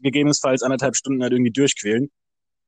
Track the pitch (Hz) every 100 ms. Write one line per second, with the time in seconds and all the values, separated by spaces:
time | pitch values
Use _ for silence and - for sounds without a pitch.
0 | 139 147 147 139 139 131 127 131 131 -
1 | 135 131 123 127 120 131 139 - 104 113
2 | 143 _ _ _ _ _